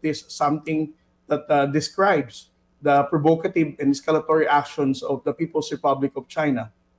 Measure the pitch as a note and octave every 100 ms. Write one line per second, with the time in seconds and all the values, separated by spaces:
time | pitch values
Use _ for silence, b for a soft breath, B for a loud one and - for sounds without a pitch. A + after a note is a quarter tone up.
0 | D#3 D3 - - D3 D#3 D#3 D#3 D#3 -
1 | _ _ - D3 - C#3+ C#3+ D3 D3 -
2 | G3 E3 B2+ - - _ _ _ C#3+ C#3+
3 | C#3+ D#3 D3 E3 F#3 F3+ D3+ - C#3+ C#3
4 | - D#3 - D#3+ D3+ D3 C#3+ - C#3 C3+
5 | - C3+ - C#3+ E3 D#3 C#3+ C#3+ D3 C3+
6 | C3+ - B2+ - D3 B2 A2 _ _